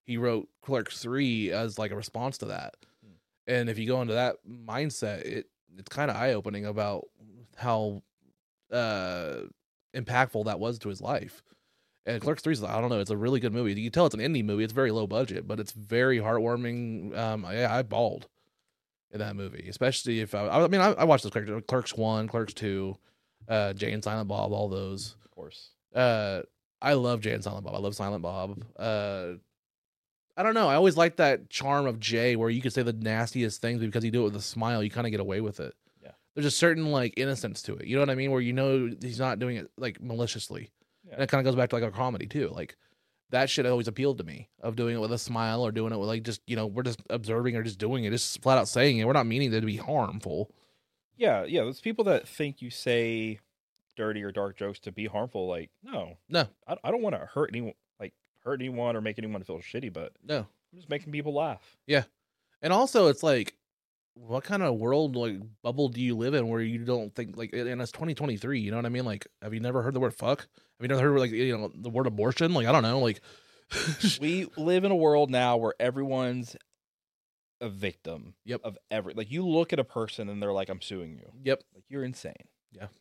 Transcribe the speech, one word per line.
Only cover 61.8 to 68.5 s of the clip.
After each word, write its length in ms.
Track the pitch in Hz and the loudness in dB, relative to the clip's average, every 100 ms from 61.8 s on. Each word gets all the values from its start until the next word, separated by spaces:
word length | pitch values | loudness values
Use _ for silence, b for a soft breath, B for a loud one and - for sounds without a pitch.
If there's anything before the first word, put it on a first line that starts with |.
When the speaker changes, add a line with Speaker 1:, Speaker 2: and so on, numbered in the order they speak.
| - | 2
Speaker 1:
Yeah. 160 | 143 120 _ _ _ _ _ | 2 2 _ _ _ _ _
And 100 | 151 | 2
also, 360 | 190 269 240 175 | 4 6 8 8
it's 160 | 135 | 6
like, 320 | 160 131 101 - _ _ _ _ _ - | 4 4 2 -8 _ _ _ _ _ -20
what 280 | 113 123 | -6 -4
kind 180 | - 196 | -2 0
of 140 | 170 113 | 2 2
world, 400 | 113 139 156 123 | 4 4 4 0
like, 240 | 117 98 110 107 | -2 -2 -8 -8
bubble 260 | 120 127 139 | -4 2 2
do 100 | 117 | 2
you 160 | 123 113 | 0 2
live 200 | 120 147 | 2 2
in 120 | 117 | 2
where 140 | 113 | 0
you 160 | 113 117 117 | 0 -2 0
don't 280 | 123 107 - | 0 -2 -6
think, 200 | 117 113 | -8 -8
like, 160 | 113 | -6
and 280 | 113 120 123 | -4 -4 -4
it's 100 | 120 | -6
twenty 220 | - 160 | -6 -6
twenty-three, 460 | 147 147 107 117 | -2 -2 -2 -2